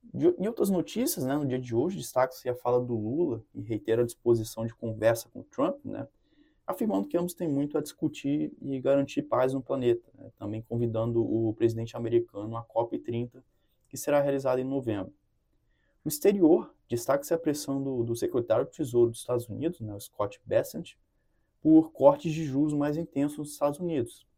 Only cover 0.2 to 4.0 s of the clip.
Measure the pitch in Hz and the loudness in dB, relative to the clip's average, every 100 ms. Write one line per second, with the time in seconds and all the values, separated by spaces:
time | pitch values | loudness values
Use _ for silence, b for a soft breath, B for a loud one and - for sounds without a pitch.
0.2 | 156 - 196 233 196 185 156 214 254 - | 2 2 -4 0 2 2 0 -2 -2 -2
1.2 | 131 143 139 127 127 117 160 190 135 127 | -2 0 0 -2 -2 0 0 -2 -4 0
2.2 | 127 - 127 120 120 123 123 113 107 139 | 0 -2 -6 -4 2 0 0 -4 -2 -2
3.2 | 170 110 - - 107 110 - 113 | -2 -2 -8 -14 -6 -6 0 2